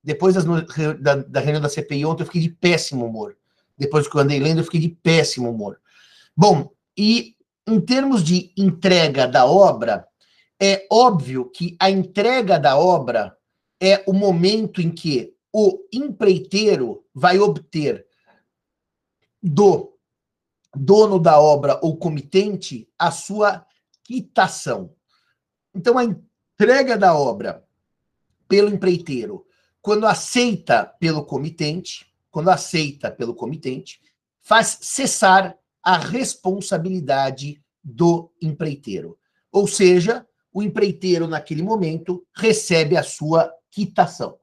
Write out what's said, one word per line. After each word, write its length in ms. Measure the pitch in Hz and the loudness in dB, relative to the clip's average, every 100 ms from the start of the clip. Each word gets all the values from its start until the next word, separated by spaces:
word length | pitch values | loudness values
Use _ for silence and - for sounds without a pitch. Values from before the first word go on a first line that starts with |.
Depois 320 | 139 147 190 | -8 0 2
das 100 | 185 | 2
no-, 220 | 165 165 160 | 0 -2 -4
re-, 280 | 156 151 | -4 -4
da, 200 | 151 143 | -2 0
da 240 | 143 - 135 | 0 -2 -4
reunião 240 | 151 151 | -2 -2
da 60 | 147 | -4
C 120 | 151 | -6
P 180 | - 139 | -6 -4
I 60 | |
ontem, 180 | 151 165 | -4 -4
eu 40 | 156 | -4
fiquei 140 | 175 | -2
de 80 | 165 | -4
péssimo 580 | - 175 165 - 131 117 | 0 0 0 -2 -6 -8
humor. 320 | 110 104 - _ _ _ _ | -8 -12 -16 _ _ _ _
Depois 300 | 139 151 147 | -2 0 0
que 80 | 147 | 0
eu 40 | |
andei 200 | 143 143 | 0 0
lendo, 180 | 147 165 | 0 -2
eu 60 | |
fiquei 160 | - 165 | -2 -2
de 80 | 165 | -2
péssimo 600 | - 165 165 139 123 120 | -4 0 2 0 -4 -6
humor. 320 | 113 101 - _ _ _ _ _ - | -6 -10 -12 _ _ _ _ _ 2
Bom, 360 | 202 160 - _ _ - | 4 4 -2 _ _ -2
e 380 | 208 233 233 _ _ _ - | 0 0 -2 _ _ _ -2
em 120 | 220 | -2
termos 440 | 220 254 277 240 | 0 -2 0 0
de 280 | 156 180 - - | 0 -2 -2 -2
entrega 680 | 190 - 190 180 156 135 123 | -2 0 2 4 2 0 2
da 180 | 135 127 | 4 6
obra, 600 | 180 185 113 117 101 - _ _ _ _ _ | 6 6 4 -4 -4 -8 _ _ _ _ _
é 280 | 196 196 - | 0 0 2
óbvio 580 | 226 254 180 127 131 123 | 4 4 4 -4 -6 -8
que 280 | - 175 - | -8 -10 -2
a 100 | 190 | 0
entrega 680 | 196 185 202 214 262 196 170 | 0 -2 -2 0 0 0 2
da 180 | 143 135 | 4 4
obra 600 | 180 170 127 117 101 _ _ _ _ _ | 2 2 0 -4 -6 _ _ _ _ _
é 220 | 190 196 196 | 2 2 2
o 40 | |
momento 720 | 190 202 170 180 220 214 - | 0 2 2 0 0 -4 -4
em 80 | 165 | -4
que 460 | 165 165 131 110 _ _ | -4 -4 -4 -6 _ _
o 340 | 214 202 185 - | 2 2 0 -12
empreiteiro 1120 | 240 285 - 208 175 - 196 214 165 120 98 _ | -10 -8 0 2 2 -2 -2 0 0 -4 -8 _
vai 240 | 131 175 190 | 0 2 4
obter 720 | 202 156 - 165 143 110 _ _ _ _ _ _ _ _ _ _ _ _ _ _ | 2 -2 -8 -6 -4 -6 _ _ _ _ _ _ _ _ _ _ _ _ _ _
do 540 | 185 143 202 156 - _ _ _ _ _ _ _ _ 139 | -2 4 4 4 -4 _ _ _ _ _ _ _ _ -6
dono 420 | 135 208 214 190 | 4 4 6 4
da 220 | 165 151 | 6 6
obra 400 | 151 143 143 - | 6 4 0 -2
ou 140 | 165 156 | -2 -4
comitente 880 | 170 151 - 190 208 185 - 123 - _ | -6 -8 -2 0 0 -6 -12 -16 -18 _
a 120 | 165 | -4
sua 540 | 165 - 208 208 185 _ _ _ _ | -4 -12 -2 -2 -2 _ _ _ _
quitação. 920 | _ 247 - - 185 - - 110 90 _ _ _ _ _ _ _ _ | _ -12 -4 -2 -2 -4 -8 -8 -10 _ _ _ _ _ _ _ _
Então, 220 | 196 208 247 | -4 0 2
a 80 | |
entrega 960 | 240 175 _ _ _ _ 208 262 262 220 | 0 -4 _ _ _ _ 2 4 2 2
da 180 | 190 156 | 4 4
obra 480 | 131 101 104 - _ _ _ _ _ _ _ _ _ | 0 -4 -10 -12 _ _ _ _ _ _ _ _ _
pelo 220 | 196 208 | 2 2
empreiteiro, 800 | 196 190 175 - 127 107 95 _ _ _ _ | 0 -2 -2 -4 -10 -10 -14 _ _ _ _
quando 260 | 202 208 214 | -2 0 2
aceita 800 | 180 - 247 247 202 - 117 | 0 -2 0 0 -2 0 0
pelo 400 | - _ 165 151 | 0 _ -2 -2
comitente, 840 | - 135 156 - 151 170 - - _ _ _ | -6 -8 -8 -6 -6 -6 -12 -18 _ _ _
quando 200 | - 170 | -2 0
aceita 600 | 175 - 165 147 - 107 | 0 0 -4 -4 -8 -12
pelo 240 | - 120 | -8 -10
comitente, 680 | 120 117 156 135 127 - - _ _ _ _ | -8 -12 -10 -10 -10 -14 -20 _ _ _ _
faz 340 | - 220 - - | 2 2 2 -6
cessar 760 | - - 269 - 196 190 185 - _ _ | -10 -6 -4 2 4 4 2 -12 _ _
a 140 | 175 180 | 0 0
responsabilidade 1700 | 139 233 247 - 175 196 - 165 180 185 135 135 135 131 143 147 _ _ | -2 -6 -6 -6 -6 -6 -4 -4 -4 -6 -4 -2 -2 -6 -14 -16 _ _
do 480 | 143 113 170 170 165 _ | -20 0 2 2 -6 _
empreiteiro. 760 | 160 143 156 139 - 92 82 - _ _ _ | -10 -6 -8 -8 -10 -12 -12 -20 _ _ _
Ou 160 | 196 196 | -2 -2
seja, 600 | - 185 180 175 240 _ _ _ | 2 4 4 2 -4 _ _ _
o 100 | 190 | -8
empreiteiro, 640 | 208 220 202 - 185 170 165 | -6 -2 -2 -2 -2 -2 -2
naquele 360 | 170 - 156 | -6 -8 -8
momento, 640 | 185 220 165 160 165 180 _ - | -4 -4 -4 -6 -10 -10 _ -4
recebe 580 | 220 220 - 165 151 | -2 0 0 -2 0
a 80 | 165 | -2
sua 480 | 143 - 151 165 160 - _ | -2 -10 0 0 0 -8 _
quitação. 680 | - 208 - 165 - 101 - | -10 -6 -2 -2 -4 -12 -14